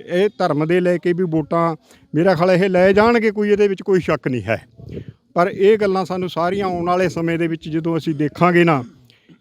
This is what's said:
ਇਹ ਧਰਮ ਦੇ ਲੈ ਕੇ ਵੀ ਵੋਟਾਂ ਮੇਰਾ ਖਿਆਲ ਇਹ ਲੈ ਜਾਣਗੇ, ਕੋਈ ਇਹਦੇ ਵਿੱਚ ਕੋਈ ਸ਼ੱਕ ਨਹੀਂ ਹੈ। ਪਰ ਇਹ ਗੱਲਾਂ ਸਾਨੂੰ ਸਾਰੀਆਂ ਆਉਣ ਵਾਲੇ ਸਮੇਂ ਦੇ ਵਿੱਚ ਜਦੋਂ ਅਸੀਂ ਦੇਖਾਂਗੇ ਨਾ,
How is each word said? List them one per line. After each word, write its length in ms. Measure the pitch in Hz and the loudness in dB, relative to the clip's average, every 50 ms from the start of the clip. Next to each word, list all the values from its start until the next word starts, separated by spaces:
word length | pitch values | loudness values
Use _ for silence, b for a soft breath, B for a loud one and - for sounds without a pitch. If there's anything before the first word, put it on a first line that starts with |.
| - | -6
ਇਹ 240 | - 175 180 202 208 - | -4 -2 -2 0 -2 -2
ਧਰਮ 300 | - 185 170 151 147 156 | -2 -2 -2 0 -2 -2
ਦੇ 120 | 160 175 180 | 0 0 0
ਲੈ 180 | 180 180 180 | 0 0 -2
ਕੇ 160 | 170 - 175 175 | 0 -2 -2 -2
ਵੀ 100 | 170 185 | -2 -2
ਵੋਟਾਂ 520 | 170 160 160 151 - 170 170 170 165 156 - b b b b b b - | -2 -2 -4 -4 -2 -2 -2 -2 -2 -4 -6 b b b b b b -4
ਮੇਰਾ 200 | 151 175 196 185 | 0 2 2 2
ਖਿਆਲ 160 | 147 175 190 | 2 2 2
ਇਹ 180 | 185 170 196 202 | 2 2 2 2
ਲੈ 220 | 180 180 185 196 | 2 4 4 4
ਜਾਣਗੇ, 400 | 196 208 214 233 240 233 214 220 | 4 4 4 4 4 2 0 0
ਕੋਈ 180 | 202 214 208 208 | -2 -2 0 0
ਇਹਦੇ 180 | 208 196 208 | 2 2 2
ਵਿੱਚ 140 | 202 196 - | 0 0 -4
ਕੋਈ 180 | - 214 190 185 | -2 0 0 0
ਸ਼ੱਕ 280 | - - 160 143 - | 0 0 -4 -2 -2
ਨਹੀਂ 160 | 151 127 117 95 | -4 -4 -4 -2
ਹੈ। 220 | 113 113 - - _ _ - - B B B B B B B _ _ - | -2 -4 -4 -4 _ _ -20 -20 B B B B B B B _ _ -2
ਪਰ 180 | 170 175 196 - | 0 0 0 0
ਇਹ 240 | 185 196 202 226 | 2 4 4 4
ਗੱਲਾਂ 280 | 208 214 202 185 190 185 | 4 2 0 0 -2 -4
ਸਾਨੂੰ 240 | - 185 185 185 175 | -4 -6 -6 -6 -6
ਸਾਰੀਆਂ 360 | - 160 170 175 190 202 202 | -4 -4 -2 -2 -2 -4 -4
ਆਉਣ 200 | 185 180 175 170 | -4 -4 -4 -2
ਵਾਲੇ 240 | 175 180 180 185 175 | -2 0 0 0 0
ਸਮੇਂ 300 | - 170 165 165 165 160 | -2 -2 -2 -2 -2 -2
ਦੇ 80 | 170 | -2
ਵਿੱਚ 220 | 165 165 160 - 165 | -4 -4 -6 -8 -6
ਜਦੋਂ 280 | 151 165 160 165 165 | -6 -4 -4 -2 -4
ਅਸੀਂ 180 | 160 - 165 156 | -2 -4 -4 -4
ਦੇਖਾਂਗੇ 480 | 139 151 143 - - 185 180 175 175 175 | -2 -4 -4 0 0 2 4 4 4 4
ਨਾ, 200 | 170 156 131 120 - - _ _ b b b b b b b | 4 2 0 -2 -6 -14 _ _ b b b b b b b